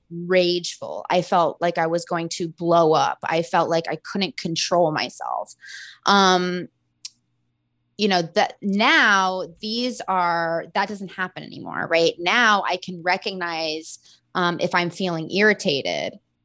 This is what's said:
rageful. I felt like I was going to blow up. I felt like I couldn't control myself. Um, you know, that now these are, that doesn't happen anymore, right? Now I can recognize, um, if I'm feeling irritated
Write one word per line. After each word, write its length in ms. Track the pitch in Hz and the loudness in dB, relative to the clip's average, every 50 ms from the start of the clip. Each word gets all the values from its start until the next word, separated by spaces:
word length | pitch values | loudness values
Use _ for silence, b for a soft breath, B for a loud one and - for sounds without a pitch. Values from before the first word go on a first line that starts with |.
| _ - | _ -14
rageful. 920 | 170 170 175 170 185 185 180 175 175 175 170 - - - - - 73 95 - - | -12 -10 -4 2 4 4 4 4 2 -2 -2 -6 -10 -10 -10 -10 -10 -10 -4 0
I 120 | 175 180 | 0 0
felt 400 | 170 - 202 180 165 147 - - | 2 2 4 4 4 2 0 0
like 160 | 170 175 170 180 | -2 -2 0 0
I 100 | 165 165 | 0 0
was 180 | 165 170 170 | 0 -2 -2
going 240 | - 180 165 165 165 | -2 -4 -4 -4 -4
to 180 | - - 180 165 | -6 -6 -6 -8
blow 460 | 165 - 170 170 165 170 170 156 160 | -6 -4 0 4 6 6 6 6 6
up. 260 | 147 135 - - - - | 4 2 0 -2 -4 -4
I 180 | - 165 165 | -2 0 0
felt 280 | 170 - - 170 165 120 | 0 0 2 0 2 2
like 160 | 165 165 165 - | 0 -2 -2 -2
I 80 | 156 160 | -8 -10
couldn't 400 | - - - 202 196 165 - - | -10 -8 -4 -2 -2 -4 -4 -6
control 540 | - 175 165 - - - 185 175 175 156 | -6 -6 -4 -4 -2 0 2 2 2 2
myself. 640 | 156 120 107 135 - - - 60 62 - - - - B B B B B B B B B B | 2 -2 -4 -4 -6 -10 -8 -8 -8 -8 -8 -12 -16 B B B B B B B B B B
Um, 640 | - 202 202 196 185 185 180 180 180 180 180 170 - _ _ _ _ _ _ - - _ _ _ _ _ _ _ _ _ _ _ _ _ _ _ _ _ - | 4 6 6 6 6 6 4 2 0 -4 -6 -8 -10 _ _ _ _ _ _ -16 -16 _ _ _ _ _ _ _ _ _ _ _ _ _ _ _ _ _ -2
you 100 | 208 202 | 0 2
know, 140 | 190 180 | 2 2
that 340 | 170 165 - 208 196 - - - | 0 2 2 2 2 2 0 -6
now 840 | - 202 196 202 220 269 320 320 254 220 202 196 190 185 185 185 170 160 170 - | -4 -2 0 2 4 4 4 6 6 6 4 4 2 0 -2 -4 -8 -10 -12 -12
these 400 | - 214 220 233 247 254 220 - - - | -10 -8 -4 -2 -2 -4 -4 -6 -4 -2
are, 580 | 190 185 175 175 170 170 165 165 165 165 - 175 - | 0 0 2 0 0 0 0 0 -2 -4 -4 -4 -2
that 160 | 208 202 202 | -2 -2 -2
doesn't 220 | 214 196 196 175 | -4 -10 -12 -12
happen 320 | - - 185 185 - 151 - | -8 -8 -8 -8 -8 -14 -16
anymore, 440 | - - - - 87 73 - - - | -14 -16 -14 -12 -8 -6 -6 -4 0
right? 240 | 165 165 165 165 - - | 2 4 4 2 2 0
Now 460 | 175 175 208 240 240 220 208 196 170 120 | -2 0 2 4 4 4 4 2 2 -2
I 100 | 180 180 | -4 -6
can 240 | - - 185 175 160 | -6 -10 -12 -6 -2
recognize, 960 | 180 180 196 - 214 196 185 175 170 165 160 160 156 156 160 160 - - - b b b b b _ - | -2 -2 -2 -2 -8 -6 -6 -6 -6 -4 -4 -4 -4 -6 -6 -8 -10 -12 -12 b b b b b _ -4
um, 260 | 180 180 175 170 147 | -2 0 0 0 0
if 140 | - 180 - | -2 0 0
I'm 160 | 180 175 170 | 0 0 0
feeling 420 | - - 190 180 170 160 160 170 | -4 -4 -4 -4 -2 -4 -6 -4
irritated 840 | - 190 208 214 202 208 - 190 143 135 - 87 85 73 73 95 - - _ _ _ _ _ | 0 2 4 4 4 2 0 -2 -2 -2 -2 -2 -4 -2 -4 -6 -8 -10 _ _ _ _ _